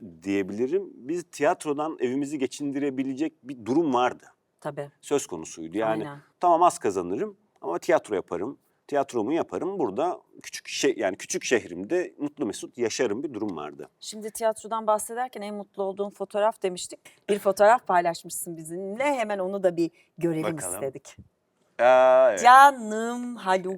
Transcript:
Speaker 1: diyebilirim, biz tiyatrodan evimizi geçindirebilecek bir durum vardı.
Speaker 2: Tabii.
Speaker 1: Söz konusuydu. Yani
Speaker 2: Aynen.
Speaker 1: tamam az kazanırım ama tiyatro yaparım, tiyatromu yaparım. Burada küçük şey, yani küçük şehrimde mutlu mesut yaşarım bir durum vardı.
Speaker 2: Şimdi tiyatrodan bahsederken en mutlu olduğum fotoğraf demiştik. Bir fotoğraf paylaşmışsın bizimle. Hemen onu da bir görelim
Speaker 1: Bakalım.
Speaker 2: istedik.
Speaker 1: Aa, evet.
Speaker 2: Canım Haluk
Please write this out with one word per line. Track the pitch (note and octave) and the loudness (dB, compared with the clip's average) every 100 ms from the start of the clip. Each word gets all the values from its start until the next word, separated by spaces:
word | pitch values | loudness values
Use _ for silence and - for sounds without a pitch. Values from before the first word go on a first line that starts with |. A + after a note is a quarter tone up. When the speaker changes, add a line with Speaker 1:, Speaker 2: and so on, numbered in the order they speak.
| G2+ E2 | -6 -10
Speaker 1:
diyebilirim, | F#2 G2+ F#2+ G2+ B2+ F#3 F#3+ | -2 -2 -2 -2 -2 -2 -4
biz | - A#2+ F3 E3 | -10 -8 -8 -8
tiyatrodan | - D3 F3+ D#3 C#3+ D#3 - | 0 0 0 -2 -4 -4 -2
evimizi | B2 C3+ C#3 D3+ | -2 -2 -4 -2
geçindirebilecek | C3 - C#3+ C#3 C#3+ C3 C3+ C3 D#3 - | -4 -4 -6 -2 -4 -2 -4 -4 -6 -6
bir | B2 B2+ G#2 | -16 -10 -2
durum | C#3 D#3+ | 0 2
vardı. | B2 B2 G#2 - _ _ _ | 2 0 -2 -12 _ _ _
Speaker 2:
Tabii. | D#3 D3 C#3+ _ | -12 -10 -12 _
Speaker 1:
Söz | - C#3+ - | -2 -2 -2
konusuydu. | E2 D#2+ - D#2+ F#2+ | -10 -12 -14 -8 -4
Yani | A2 A2 G#2+ | -2 -2 -6
Speaker 2:
Aynen. | - - _ | -12 -20 _
Speaker 1:
tamam | F3+ E3 | 2 6
az | F3 - | 4 4
kazanırım | A2+ F#2+ F2 G#2+ G#3+ - _ _ | -2 -2 -2 -4 -6 -10 _ _
ama | - E3+ | -8 -4
tiyatro | - D#3 - | 2 2 2
yaparım, | F#2+ - F2 A2 - _ _ - | -4 -4 -6 -8 -10 _ _ -4
tiyatromu | C#3+ C3+ A#2+ G#2+ | -2 -2 -2 -2
yaparım. | D#3+ - F#2 E3 G3 | -2 -4 -6 -6 -4
Burada | B2 G2+ D#3 - _ - | -4 -2 -4 -6 _ -20
küçük | - - - | -16 -16 -10
şey, | - C#3+ - | -2 0 0
yani | G2 G2+ | -2 -4
küçük | - F#3+ | -6 -8
şehrimde | - A#2+ F#2 E2+ G2+ F3+ E3+ - | 0 0 0 -8 -4 -4 -4 -8
mutlu | D3 C#3+ A#2+ | -10 -6 -6
mesut | - E3+ - | -6 -12 -4
yaşarım | A2+ - B2 G#2 | -4 0 -2 -2
bir | D#3 | -6
durum | A2 G#2+ D#2 | -6 -6 -6
vardı. | D2 C#2+ C#2+ _ | -10 -14 -18 _
Speaker 2:
Şimdi | - G#3+ G#3+ | -16 -14 -12
tiyatrodan | - A3+ A3 G#3 A3 A3 | -4 -4 -4 -6 -4 0
bahsederken | G#3+ G#3+ A#3 B3+ A3 | 0 -2 -8 -8 -8
en | G#3 | -10
mutlu | G#3 G3 - | -10 -10 -6
olduğum | F#3+ F#3+ G3+ | -4 -4 -6
fotoğraf | - G3 G#3 G#3+ - | -6 -6 0 0 0
demiştik. | F#3+ F3+ - - - _ - | -4 -6 -10 -16 -20 _ -2
Bir | G3+ | 0
fotoğraf | G3+ F#3+ G#3 A#3+ - | 2 6 6 6 4
paylaşmışsın | F3+ F3 E3 E3+ - F3+ E3 | 2 2 -2 -8 -10 -10 -12
bizimle. | D#3+ F3 F#3+ G#3+ | -10 -8 -6 -2
Hemen | C#4+ C4+ G#3+ G3+ | 0 0 -2 -4
onu | F#3 G3 | -4 0
da | F#3+ E3+ | 0 2
bir | E3 - _ - | -2 -4 _ -4
görelim | E3+ D#3+ D#3 D#3+ | -2 0 -2 -4
Speaker 1:
Bakalım. | F#2 | -6
Speaker 2:
istedik. | F#2 C3+ - - - - _ _ _ _ - | -6 -8 -8 -16 -20 -20 _ _ _ _ 2
Speaker 1:
Aa, | A#2+ B2+ B2+ B2+ C3 | 6 8 8 8 6
evet. | G2 | 6
Speaker 2:
Canım | A#3 B3+ C#4 C4 G#3+ G#3+ A3+ B3 B3 A#3 | 8 10 10 6 -4 -4 -4 -6 -8 -6
Haluk | F#3+ F#3+ F3+ | 0 0 -2